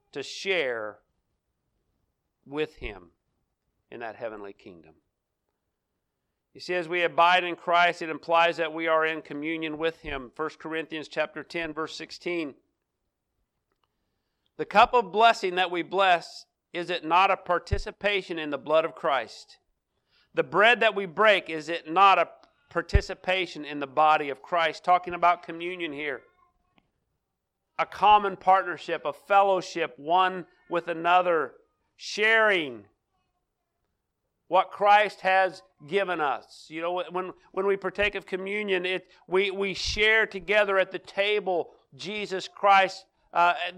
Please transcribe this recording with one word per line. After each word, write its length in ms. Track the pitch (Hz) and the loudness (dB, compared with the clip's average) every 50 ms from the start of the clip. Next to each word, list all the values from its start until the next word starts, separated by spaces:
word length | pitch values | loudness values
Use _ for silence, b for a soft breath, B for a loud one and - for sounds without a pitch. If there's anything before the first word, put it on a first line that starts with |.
| _ _ | _ _
to 100 | - 147 | -12 -12
share 760 | 135 - - - - 196 190 175 143 127 120 113 107 107 101 _ _ _ _ _ _ _ _ _ _ _ _ _ _ _ _ _ _ _ _ _ _ _ _ _ _ _ _ _ _ | -10 -10 -12 -8 -4 -2 -2 0 0 -2 -4 -6 -8 -10 -12 _ _ _ _ _ _ _ _ _ _ _ _ _ _ _ _ _ _ _ _ _ _ _ _ _ _ _ _ _ _
with 320 | 131 139 151 156 151 _ | -12 -6 -6 -6 -6 _
Him 360 | - 131 117 101 92 87 85 _ _ _ _ _ _ _ _ _ _ _ _ _ _ _ _ | -14 -14 -14 -14 -14 -20 -20 _ _ _ _ _ _ _ _ _ _ _ _ _ _ _ _
in 100 | - 120 | -16 -14
that 160 | 120 113 104 | -12 -12 -12
heavenly 360 | - 123 113 110 104 101 101 | -10 -12 -12 -10 -12 -16 -16
kingdom. 440 | 98 _ _ 107 90 82 78 78 78 _ _ _ _ _ _ _ _ _ _ _ _ _ _ _ _ _ _ _ _ _ _ _ _ _ _ _ _ _ _ _ | -18 _ _ -20 -20 -20 -20 -20 _ _ _ _ _ _ _ _ _ _ _ _ _ _ _ _ _ _ _ _ _ _ _ _ _ _ _ _ _ _ _ _
You 80 | _ 131 | _ -16
see, 140 | - - 180 | -10 -6 -6
as 120 | 180 165 | -6 -4
we 140 | 160 175 175 | -4 -4 -2
abide 420 | 170 165 143 165 170 175 180 180 | -2 -2 2 2 4 4 4 2
in 140 | 180 175 165 | 2 -2 -6
Christ, 460 | - - 180 170 175 175 175 165 - | -6 -4 0 2 4 4 2 2 -2
it 80 | 170 160 | -8 -10
implies 480 | 156 139 - - 165 165 170 170 160 151 | -10 -10 -4 0 2 2 2 2 2 -2
that 160 | 165 156 156 | -4 -4 -4
we 140 | 165 165 165 | -4 -2 0
are 180 | 160 160 160 | 0 2 0
in 160 | 160 160 156 | 0 -2 -6
communion 560 | 151 - 147 143 147 160 165 160 160 156 151 151 | -10 -12 -12 -10 -8 -6 -6 -6 -6 -8 -6 -4
with 220 | 160 165 160 _ | -4 -4 -4 _
Him. 320 | - 151 143 139 127 117 _ | -12 -10 -10 -10 -12 -14 _
First 240 | - 156 151 - _ | -8 -8 -8 -8 _
Corinthians 500 | - 160 160 160 160 151 160 156 147 - | -12 -8 -8 -8 -8 -8 -10 -12 -12 -8
chapter 340 | - 156 156 151 - 156 | -4 -4 -4 -4 -6 -14
ten, 300 | 135 - - 170 165 156 | -14 -10 -8 -8 -8 -6
verse 240 | 147 160 160 147 - | -6 -8 -8 -8 -10
sixteen. 600 | - 165 - - - - 175 175 170 160 139 - _ _ _ _ _ _ _ _ _ _ _ _ _ _ _ _ _ _ _ _ _ _ _ _ _ _ _ _ _ _ _ _ _ _ _ _ _ _ _ _ - | -14 -14 -16 -16 -12 -8 -6 -6 -6 -6 -8 -12 _ _ _ _ _ _ _ _ _ _ _ _ _ _ _ _ _ _ _ _ _ _ _ _ _ _ _ _ _ _ _ _ _ _ _ _ _ _ _ _ -12
The 80 | 151 | -10
cup 260 | - - 202 233 247 | 2 6 6 6 6
of 200 | 254 247 220 180 | 4 0 0 0
blessing 420 | 170 208 226 226 220 - 196 190 180 | 2 4 4 4 4 2 -2 -4 0
that 160 | 180 185 175 | -2 -2 -2
we 100 | 175 175 | -2 -6
bless, 640 | 160 143 180 190 196 185 175 165 - - - - - _ _ _ _ _ - | -6 -4 0 2 4 4 2 2 0 -10 -18 -20 -20 _ _ _ _ _ -10
is 160 | 170 175 165 | -8 -6 -6
it 160 | 180 156 151 | -6 -6 -2
not 240 | 156 170 180 196 196 | 2 4 4 4 4
a 80 | 190 - | 2 -2
participation 1000 | - - 175 165 - - - 196 - 214 - _ - 202 202 190 185 - 175 165 | 0 -2 -2 -2 -2 -4 -6 -4 -4 -8 -12 _ -4 -2 -2 -2 -4 -6 -8 -8
in 120 | 156 151 | -6 -6
the 80 | 143 131 | -6 -8
blood 260 | 120 139 151 160 160 | -2 2 2 2 2
of 100 | 151 - | 2 -6
Christ? 600 | - - 160 139 127 113 101 - - - _ - _ _ _ _ _ _ _ _ _ _ _ _ _ _ _ _ | -4 -2 -2 -2 -2 -4 -6 -14 -20 -20 _ -20 _ _ _ _ _ _ _ _ _ _ _ _ _ _ _ _
The 80 | 160 | -4
bread 380 | 160 135 139 175 208 233 240 214 | -4 0 2 4 4 4 4 4
that 140 | 226 220 202 | 2 0 0
we 120 | 202 196 | -2 -6
break, 440 | 180 147 180 214 220 202 180 - - | -6 -2 2 4 4 4 4 0 -6
is 180 | 160 156 147 156 | -8 -8 -6 -6
it 220 | 170 156 - 156 | -8 -8 -6 -2
not 280 | 160 185 196 196 185 175 | 4 6 6 8 6 6
a 100 | 165 - - _ _ _ _ _ _ _ | 2 0 -4 _ _ _ _ _ _ _
participation 960 | - 170 165 - - 196 190 - 190 - - 185 185 190 180 165 - 151 147 | -6 -6 -6 0 -2 -2 0 -2 -10 -8 -4 -2 -2 -2 -2 -6 -8 -12 -12
in 160 | 143 147 147 | -10 -8 -8
the 60 | 143 | -8
body 420 | 135 127 147 156 156 156 151 151 139 | -4 0 2 4 4 4 2 0 -4
of 120 | 131 - | -8 -10
Christ? 420 | - - 180 170 165 156 151 - - | -8 -4 -2 0 0 0 -2 -4 0
Talking 300 | 180 180 175 180 180 175 | 2 2 2 2 -4 -4
about 280 | 175 175 175 175 170 | 2 2 2 2 2
communion 500 | - - 170 165 170 175 185 180 170 160 | -4 -12 -12 -10 -10 -10 -8 -8 -8 -8
here. 300 | 139 143 151 147 131 113 - _ _ _ _ _ _ _ _ _ _ _ _ _ _ _ _ _ _ _ _ _ _ _ _ _ _ _ _ _ _ - | -8 -8 -8 -8 -8 -8 -12 _ _ _ _ _ _ _ _ _ _ _ _ _ _ _ _ _ _ _ _ _ _ _ _ _ _ _ _ _ _ -6
A 80 | 160 | -6
common 500 | - - - 185 208 214 208 202 196 185 | -6 -2 2 6 6 6 6 6 2 -4
partnership, 640 | - - 185 190 190 180 180 165 143 - - 165 151 - | -2 4 4 4 4 4 -2 -8 -10 -6 -6 -6 -4 -4
a 80 | 151 | -6
fellowship, 840 | 139 - _ - 202 196 202 196 190 185 - - - 170 160 - - | -8 -8 _ 2 4 4 6 6 2 0 -2 -4 -4 -4 -4 -4 -6
one 500 | - 143 151 170 185 185 185 185 180 160 - _ _ _ _ | -10 -4 0 2 2 2 2 -2 -6 -12 -14 _ _ _ _
with 200 | 160 170 170 170 | -4 -4 -4 -4
another, 640 | 165 160 165 170 180 180 180 175 170 156 139 117 - _ _ _ _ _ _ _ _ | -8 -2 2 4 4 4 4 4 0 0 -2 -4 -8 _ _ _ _ _ _ _ _
sharing 880 | _ - - - 196 208 220 226 226 220 214 196 175 156 135 120 107 101 _ _ _ _ _ _ _ _ _ _ _ _ _ _ _ _ _ _ _ _ _ _ _ _ _ _ _ _ _ _ _ _ _ | _ -14 -10 -4 0 2 4 4 4 4 4 4 2 -2 -4 -8 -14 -18 _ _ _ _ _ _ _ _ _ _ _ _ _ _ _ _ _ _ _ _ _ _ _ _ _ _ _ _ _ _ _ _ _
what 220 | 165 185 170 - | 2 2 2 0
Christ 500 | - - 196 202 208 214 214 190 - - | -4 0 4 6 6 6 4 2 -4 -4
has 400 | - 190 185 190 190 185 170 - _ _ _ _ 147 | -2 2 2 2 2 0 -2 -10 _ _ _ _ -14
given 340 | 143 170 196 196 180 175 165 | -4 -2 -2 -2 -2 -2 -2
us. 460 | 151 139 123 107 - _ - - - - | -2 -2 -2 -4 -8 _ -20 -20 -20 -14
You 140 | 156 160 | -10 -8
know, 200 | 165 175 180 180 165 160 | -6 -4 -4 -6 -6 -6
when, 220 | 175 180 185 180 - b b b | -8 -8 -8 -8 -14 b b b
when 140 | - 185 190 | -8 -4 -2
we 100 | 202 196 | -2 -2
partake 380 | 196 190 185 180 - 202 208 202 | -2 -4 -8 -2 -2 -2 -2 -2
of 120 | 196 190 | -6 -8
communion, 580 | - 190 185 190 196 202 214 208 202 190 180 180 | -8 -8 -8 -6 -6 -6 -6 -2 -2 -2 -2 -2
it, 240 | 180 185 180 180 b b b b | -4 -4 -6 -8 b b b b
we, 240 | - 170 190 202 196 | -2 0 0 0 0
we 240 | 185 196 196 196 170 | -2 -4 -4 -4 -4
share 520 | - - - - 208 214 220 220 220 214 | -6 -6 -4 -2 2 2 4 4 2 2
together 520 | 208 196 196 170 170 202 214 208 196 196 190 | 0 -4 -12 -4 0 2 2 2 4 2 0
at 120 | 185 190 | 0 0
the 80 | 190 180 | -4 -12
table 720 | - - - 196 196 208 208 208 190 190 180 165 147 b b b b b - | -14 -8 -4 -2 -2 0 -2 -2 -2 -2 -4 -4 -4 b b b b b -20
Jesus 520 | 131 131 175 214 214 202 170 185 185 - - | -16 -12 -10 -8 -8 -8 -6 -8 -8 -8 -10
Christ, 560 | - - - 202 196 196 190 180 - - - _ _ _ _ _ | -10 0 4 6 6 6 4 2 -2 -10 -18 _ _ _ _ _
uh, 220 | - 170 175 175 165 147 175 180 185 | 0 2 2 2 2 0 -6 -8 -6